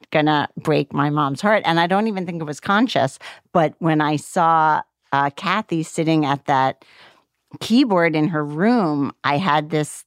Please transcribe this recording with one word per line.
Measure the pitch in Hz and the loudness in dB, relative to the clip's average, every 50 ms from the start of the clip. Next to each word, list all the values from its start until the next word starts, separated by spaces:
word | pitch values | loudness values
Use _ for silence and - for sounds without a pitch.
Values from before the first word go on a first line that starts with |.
| _ - | _ -2
gonna | - 160 151 151 151 147 127 - - - | 0 2 2 2 2 2 0 -2 -6 -8
break | - - 151 147 143 - - | -2 0 0 0 0 -2 -2
my | 147 143 147 | -2 -2 0
mom's | 147 151 147 139 139 127 | 0 0 -2 -2 -4 -2
heart? | - 208 220 202 - | 0 0 0 2 0
And | - 165 165 | 0 0 2
I | 170 | 2
don't | 170 185 196 214 226 | 2 0 0 0 -2
even | 208 190 180 | -4 -6 -6
think | 170 170 170 160 | -8 -8 -8 -8
it | |
was | 147 147 - | -8 -10 -10
conscious, | - - 196 208 247 226 - 135 117 135 - - - - - - _ _ - | -4 -2 0 0 0 0 0 0 0 -2 -4 -6 -20 -20 -20 -20 _ _ 0
but | 185 160 151 - - | 2 2 2 0 -2
when | 170 165 160 151 151 | -2 0 2 2 2
I | 147 151 | 0 -2
saw, | 143 - - - 190 170 165 165 160 156 156 151 - - _ _ _ _ - - | -4 -4 -4 -2 0 2 4 4 4 4 2 2 0 -2 _ _ _ _ -4 -2
uh, | 139 139 143 | 0 0 0
Kathy | 139 - - 170 185 208 214 - 170 160 156 | -2 -4 -4 -2 -2 -2 -2 -4 -4 -4 -4
sitting | - - - 165 156 160 156 151 | -4 -4 -4 0 0 2 2 2
at | 135 143 135 - | 0 -2 -4 -2
that | - 143 131 131 135 - _ _ _ - - - - _ _ _ _ _ _ _ _ - - | 0 0 2 2 0 -2 _ _ _ -20 -20 -20 -20 _ _ _ _ _ _ _ _ -16 -10
keyboard | - - 220 247 294 240 196 175 170 170 156 | -4 0 2 2 4 4 4 2 2 2 2
in | 156 151 175 | 2 0 0
her | 170 151 151 | 0 -2 -4
room, | 147 147 156 185 226 247 240 196 160 151 143 143 107 - _ - | -4 -2 0 2 2 2 2 2 0 0 0 -2 -4 -4 _ -2
I | 131 143 143 | -2 0 0
had | 190 170 147 156 151 151 | 2 2 2 0 0 0
this | 165 151 151 - - - - | -2 -2 -2 -2 -6 -16 -14